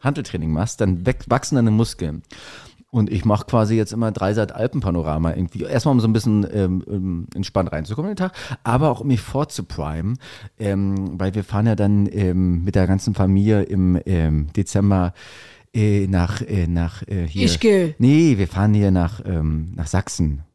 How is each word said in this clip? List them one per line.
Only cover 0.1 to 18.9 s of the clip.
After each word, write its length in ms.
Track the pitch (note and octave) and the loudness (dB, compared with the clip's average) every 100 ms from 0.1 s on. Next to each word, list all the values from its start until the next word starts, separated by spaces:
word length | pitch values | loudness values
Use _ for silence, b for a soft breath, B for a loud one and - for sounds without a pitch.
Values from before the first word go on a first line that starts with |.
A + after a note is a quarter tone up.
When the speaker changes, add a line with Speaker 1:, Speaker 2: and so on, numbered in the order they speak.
| C#3+ A2+ F2 D#2+ | -4 -6 -6 -2
Speaker 1:
machst, 280 | D#2 G#2+ - | -2 -2 -2
dann 260 | G#2 F2 F2+ | 0 0 0
weg-, 180 | - - | -4 0
wachsen 280 | A#2+ - C#3 | -2 0 2
deine 160 | A#2 | 2
Muskeln. 500 | G#2+ A#2+ - E2 D#2 - B B B B B _ | 2 0 -2 -8 -8 -14 B B B B B _
Und 180 | B2 G#2 | -2 0
ich 140 | G2+ | 0
mach 240 | G#2+ G#2 - | 2 0 0
quasi 260 | A#2+ G#2+ | 0 2
jetzt 180 | A2+ G#2 | 2 0
immer 200 | G#2+ A2+ | -2 -4
Dreisat 400 | G2 F#2+ G#2+ G#2 | -2 -2 0 -2
Alpenpanorama 840 | - A#2+ - G2 E2+ D#2 D#2 E2 | -2 -4 -2 -2 -2 -2 -2 -2
irgendwie, 300 | D#2+ F2+ - | -2 -4 -6
erstmal 280 | - B2+ D3+ | -4 -2 0
um 80 | B2+ | 2
so 60 | A2+ | 2
ein 60 | |
bisschen, 340 | A2 A2 G#2 G2+ | 0 2 0 0
ähm, 320 | G#2 F#2 F#2 - | 0 0 -2 -4
ähm, 380 | G2+ F#2+ E2+ - | -6 -4 -6 -8
entspannt 380 | - G2+ G2 F2+ | -8 -4 -2 -2
reinzukommen 400 | D2+ D#2+ A2 F3 | -4 -6 -6 -6
in 20 | |
den 100 | G#3 F#3 | -4 -6
Tag, 40 | B B B | B B B
aber 280 | - B2 D3+ | -2 0 0
auch 100 | B2 | 0
um 80 | C#3 | 0
mich 120 | B2 | -2
vorzuprimen, 1000 | - C3+ D3 - F2+ - D2 D#2 F#2 B2+ B B G#2 - | -2 -4 -4 -6 -10 -8 -6 -4 -4 -6 B B -20 -8
ähm, 580 | G#2 G2 G2 G2 F#2+ E2+ | -2 0 0 -2 -4 -4
weil 160 | F#2+ | -4
wir 80 | G2+ | -2
fahren 240 | F#2+ G2+ A2+ | -2 0 2
ja 80 | |
dann, 340 | G#2+ G2+ G#2 G2+ | 2 2 4 2
ähm, 500 | G2+ F#2+ F2+ F#2 F2 | 2 0 2 2 2
mit 140 | F2+ G2 | 0 2
der 100 | F#2 | 2
ganzen 260 | F#2+ - | 2 0
Familie 500 | G2+ F#2+ G2 G2+ G#2 | 0 2 4 4 2
im, 360 | - G2 F#2 F2+ - | 2 2 2 2 0
ähm, 400 | F2+ D#2+ D#2 D2+ | 0 2 0 0
Dezember 580 | - F#2+ G#2 G2+ F#2+ F2+ B B B B B B A#2 | -2 -2 2 2 2 0 B B B B B B 0
äh, 300 | G#2+ G2+ G2 | 2 2 2
nach, 320 | F#2 F2 - | 2 0 -2
äh, 260 | - G2 E2 | -4 -2 0
nach, 360 | E2+ E2+ - - | 0 -2 -4 -6
äh, 200 | G2 E2 | -4 -4
hier. 160 | D#2+ | 0
Speaker 2:
Ischgl. 500 | G3 E2+ A3+ G3 E3+ D#3 | 0 2 4 4 2 2
Speaker 1:
Nee, 400 | A#2+ D3+ E3 G#2+ | 4 6 6 4
wir 100 | F#2 | 0
fahren 240 | F#2 G#2 | 2 2
hier 160 | G#2 G2+ | 4 4